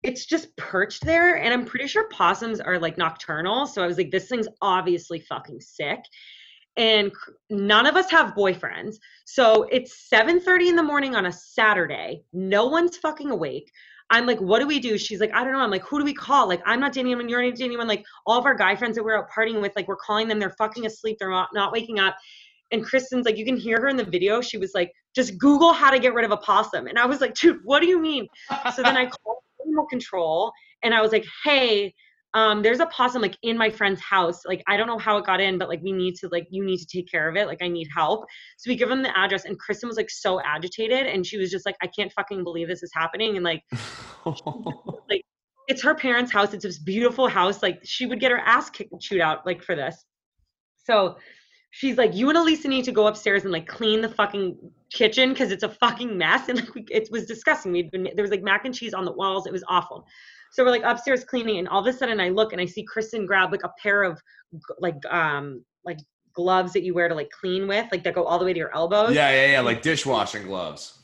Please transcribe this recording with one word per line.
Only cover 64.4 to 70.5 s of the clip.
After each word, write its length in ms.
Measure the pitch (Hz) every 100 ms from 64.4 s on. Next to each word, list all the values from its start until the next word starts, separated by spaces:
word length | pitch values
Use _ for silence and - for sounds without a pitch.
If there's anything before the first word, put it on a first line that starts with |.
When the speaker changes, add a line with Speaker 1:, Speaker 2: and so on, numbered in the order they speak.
| _
Speaker 1:
g-, 60 | 160 - -
like, 260 | 175 151 -
um, 560 | 170 160 143 143 127 _ _
like, 140 | 175 156 - _ _ -
gloves 380 | 180 185 185
that 100 | 196
you 100 | 180
wear 160 | 175 170
to, 60 | 160
like, 160 | 143
clean 360 | - 185 185 196
with, 200 | 202 220
like, 120 | 185
that 100 | 180
go 100 | 175 165
all 120 | 175
the 80 | 185
way 80 |
to 60 | 170
your 160 | 160 156
elbows. 400 | 170 208 220 151
Speaker 2:
Yeah, 160 | 143
yeah, 200 | 135 139
yeah, 80 | 139
like 200 | 120 117
dishwashing 640 | 156 151 135 117 98 107
gloves. 540 | 95